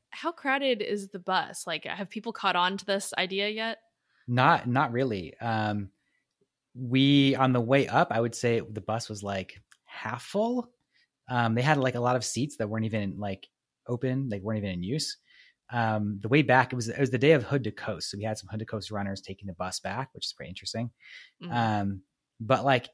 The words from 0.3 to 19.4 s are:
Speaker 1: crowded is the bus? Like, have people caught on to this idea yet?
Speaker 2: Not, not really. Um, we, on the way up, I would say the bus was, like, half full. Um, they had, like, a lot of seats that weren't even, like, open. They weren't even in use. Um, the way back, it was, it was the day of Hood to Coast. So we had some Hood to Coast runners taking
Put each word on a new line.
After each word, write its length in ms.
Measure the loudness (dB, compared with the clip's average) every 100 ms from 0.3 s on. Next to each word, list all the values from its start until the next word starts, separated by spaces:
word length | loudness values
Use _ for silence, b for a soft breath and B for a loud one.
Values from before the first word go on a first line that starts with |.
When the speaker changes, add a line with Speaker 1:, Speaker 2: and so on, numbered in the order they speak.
Speaker 1:
crowded 480 | -6 -2 0 0 0
is 280 | -2 -4 -6
the 100 | -10
bus? 480 | -2 -2 -2 -6 -6
Like, 180 | -6
have 240 | -4 -6 -6
people 240 | -8 -10
caught 240 | -4 0 2
on 200 | 2 0
to 80 | -2
this 260 | -2 -2 -2
idea 320 | -2 -2 -2
yet? 300 | -2 -6 -8 _ _ _ _ -2
Speaker 2:
Not, 400 | 4 6 4 2
not 240 | 0 2
really. 440 | 0 0 -2 -6 -6
Um, 520 | -2 0 2 0 -4 -12 _ _ _ _ _ _ _
we, 600 | -10 0 4 8 8 6
on 180 | 6 4
the 80 | 4
way 280 | 4 4 4
up, 200 | 2 2
I 100 | 2
would 140 | 0
say 260 | 0 0 0
the 200 | -2 -8
bus 280 | -4 -4 -4
was, 140 | -8
like, 380 | -4 -4 -6 -12 _ -20
half 380 | _ -10 -8 -8
full. 480 | -4 -2 0 0 -4 _ _ _ _ _ -4
Um, 260 | 0 2
they 80 | 2
had, 140 | 4 4
like, 180 | 2
a 60 | 2
lot 160 | 0 0
of 80 |
seats 320 | 0 -2 -4 -4
that 120 | -4
weren't 180 | -2 -2
even, 320 | -2 -2 -4
like, 300 | -6 -8 -12 _ _ _ -8
open. 420 | -4 -2 -2 -4
They 120 | -4
weren't 180 | -4 -2
even 120 | -2
in 120 | -4
use. 360 | -4 -4 -4 -8 b b b b _
Um, 480 | 0 0 2 -2 -4
the 60 | 2
way 140 | 4
back, 300 | 6 6 4
it 40 | 0
was, 120 | -4
it 100 | 0
was 120 | 0
the 80 | 4
day 140 | 6
of 100 | 6
Hood 220 | 4 -2
to 80 | -2
Coast. 380 | -6 -6 -6 -8
So 60 | -6
we 80 |
had 140 | -6 -6
some 100 | -6
Hood 120 | -8
to 60 | -6
Coast 240 | -8 -6
runners 300 | -4 -4 -6
taking 260 | -10 -12